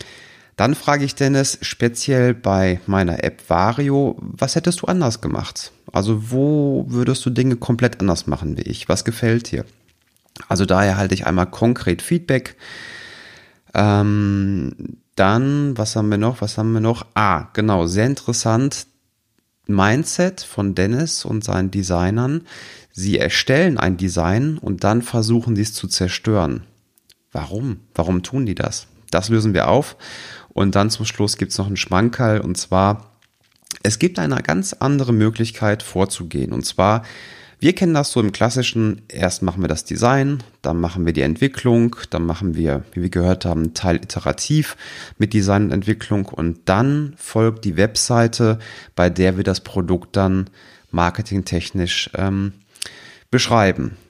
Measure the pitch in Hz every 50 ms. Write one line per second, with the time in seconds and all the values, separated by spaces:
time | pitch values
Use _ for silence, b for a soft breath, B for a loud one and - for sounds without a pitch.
0 | B B B B B B B B B B B B 101 127 151 - - 151 147 143
1 | 139 135 - - 139 135 139 135 139 - - - - - - - 117 120 120 -
2 | - 143 135 127 123 123 120 120 - 98 98 95 95 92 92 90 - - 98 98
3 | 92 87 80 - - - - - - - 82 85 95 110 120 143 143 139 139 139
4 | 139 110 - - - - - - 135 127 - 170 - 180 175 - - - 180 180
5 | 156 117 113 - - 76 - - - - - - - - - _ _ - - 92
6 | 98 110 110 107 107 117 127 131 139 147 151 147 143 139 135 131 135 131 120 120
7 | 127 127 131 - - 127 120 123 127 131 123 120 - - 123 117 127 117 - -
8 | 95 98 90 - - - 73 - 78 73 69 - - - - - - - - -
9 | - 120 113 - 120 113 113 113 117 - - 60 - - _ _ _ _ _ _
10 | _ _ _ _ _ _ - - - - 95 90 98 95 92 95 101 98 95 101
11 | 98 92 92 92 - - 90 90 90 90 - - 117 117 123 - - 120 107 -
12 | - - 170 170 - - 135 127 - - - B B B B B B B B B
13 | B B B B B B B B B B B B B B - - 104 104 101 104
14 | 104 104 104 104 101 101 101 98 98 98 98 87 65 64 - - - - - -
15 | _ _ _ - 95 98 107 120 135 139 143 147 143 143 127 113 107 - - 113
16 | 104 107 107 101 107 120 123 - 104 107 - 110 110 113 113 110 110 113 117 110
17 | - - - 107 107 98 90 73 - - - 110 107 110 101 90 82 85 90 104
18 | 113 135 139 - - - 117 - - 117 110 117 135 143 - - - _ _ _
19 | _ _ _ _ _ _ _ _ _ _ _ _ _ - 104 95 95 104 113 143
20 | 160 - - - 180 185 185 - - - - 101 101 98 90 90 92 104 120 135
21 | 165 156 - - - - 110 107 - 101 95 92 95 95 95 101 92 92 90 87
22 | 90 95 107 117 123 131 151 165 165 B B B B B B B B B B 92
23 | 95 101 90 - - - - - - - 135 147 185 180 135 - 69 92 90 87
24 | 95 90 87 90 80 87 98 117 139 156 156 - - 104 98 - - 98 113 120
25 | 120 - - 117 110 110 117 117 117 120 110 101 107 107 - - - 92 - -
26 | 92 90 - - - 113 107 101 82 73 60 57 - - _ _ _ _ _ _
27 | _ _ _ _ _ _ - - - - 98 110 135 131 98 - - _ - -
28 | - 90 90 90 90 - - 135 131 104 87 - - - - - - - _ _
29 | _ - - 87 98 110 113 110 107 110 92 73 - 71 104 135 147 - - B
30 | B B B B B B B B B B B - 98 98 95 98 101 107 - -
31 | 110 - - - 104 104 - - 98 - - - 98 101 98 - - - 90 92
32 | 113 120 117 - 123 110 107 104 - 87 90 - - - 92 92 98 101 104 110
33 | - - _ _ _ _ _ _ _ _ _ _ _ - - - - - - -
34 | 165 180 175 185 165 143 131 - - - - - 190 - - - - 139 143 139
35 | 135 123 117 107 107 110 110 - 113 113 - - 110 104 101 - - - - 90
36 | 98 95 - - 87 76 76 69 65 - 57 64 - - - - 95 104 110 117
37 | 113 B B B B B B B B B B B 135 160 180 - 190 170 160 143
38 | 143 - - 123 104 98 - - 110 117 117 127 120 - - 113 110 107 101 -
39 | - - - - 90 90 - - 95 90 87 95 90 78 80 80 - - 82 -
40 | 117 120 135 139 135 143 143 131 113 - _ _ - 69 85 85 85 87 87 90
41 | 85 85 80 - 67 76 80 - 139 135 135 - - 123 117 117 117 120 117 -
42 | - - - 82 85 85 82 92 98 87 78 82 82 76 69 69 - - - 87
43 | 87 90 - 90 87 90 90 - - 92 80 82 80 80 - - 92 90 85 -
44 | - - - - - 73 - - - - 151 156 147 - - B B B B B
45 | B B B B 110 101 113 104 95 101 98 101 107 87 67 98 92 107 110 -
46 | - - 107 101 95 - - - 82 85 82 - - - 95 104 127 139 147 151
47 | 151 143 143 - - - - 110 110 113 113 113 - 101 78 87 101 113 113 -
48 | - - 123 117 117 113 - - 120 110 110 113 B B B B B B B -
49 | 90 90 87 90 92 92 92 95 95 95 90 - - - - 98 87 85 92 87
50 | - - - 101 98 95 95 95 95 - B B B B B B B B - 82
51 | 87 87 - - 107 - 98 98 90 - 92 85 - - - 95 87 87 - -
52 | - - - - 95 98 98 98 98 101 98 - _ B B B B B B B
53 | B B B B B B 120 123 - - 120 113 101 95 87 - 65 - - -
54 | _ _